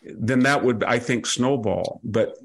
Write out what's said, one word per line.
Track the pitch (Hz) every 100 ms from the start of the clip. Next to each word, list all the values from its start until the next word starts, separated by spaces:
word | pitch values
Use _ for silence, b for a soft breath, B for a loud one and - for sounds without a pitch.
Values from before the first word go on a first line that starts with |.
then | - - 113 131
that | 135 143
would, | 123 113
I | - 120
think, | 120 120 -
snowball. | - 127 139 107 90 90 -
But | - 110 - -